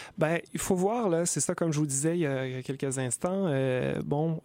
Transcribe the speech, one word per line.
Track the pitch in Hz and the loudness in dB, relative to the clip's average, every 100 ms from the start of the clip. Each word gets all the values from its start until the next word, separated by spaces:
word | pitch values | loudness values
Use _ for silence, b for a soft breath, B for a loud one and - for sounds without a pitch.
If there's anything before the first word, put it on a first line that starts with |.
| B - | B -2
Ben, | 156 170 - | 0 0 -2
il | - | -6
faut | - | 0
voir, | 185 190 240 214 | 2 2 2 2
là, | 165 175 | 2 2
c'est | 147 | 0
ça, | - | -2
comme | 175 170 | 0 0
je | 147 | 2
vous | 151 | 0
disais | 135 156 175 | 0 0 2
il | |
y | 147 | 0
a, | 131 | 0
il | 131 | -2
y | 131 | -6
a | |
quelques | 127 131 135 131 | -6 -4 -2 -2
instants. | 127 - 180 196 185 | -2 -2 -2 0 2
Euh, | 135 135 127 135 - | 2 2 2 0 -2
bon, | - 147 165 160 | 0 0 0 -2